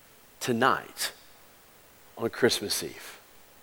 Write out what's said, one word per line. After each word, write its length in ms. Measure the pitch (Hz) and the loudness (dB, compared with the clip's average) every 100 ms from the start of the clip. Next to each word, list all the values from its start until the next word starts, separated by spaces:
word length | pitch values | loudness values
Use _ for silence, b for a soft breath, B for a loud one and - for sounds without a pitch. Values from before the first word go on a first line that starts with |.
| - - - - | -20 -20 -20 -8
tonight 720 | - 117 127 - - - - - - - - - - - - - - - | -2 4 4 4 -2 -6 -6 -6 -20 -20 -20 -20 -20 -20 -20 -20 -20 -4
on 120 | 113 | -4
Christmas 540 | - 120 - 101 - | 4 4 4 -2 -4
Eve. 360 | 76 - - - - - - - | -6 -10 -16 -18 -20 -20 -20 -20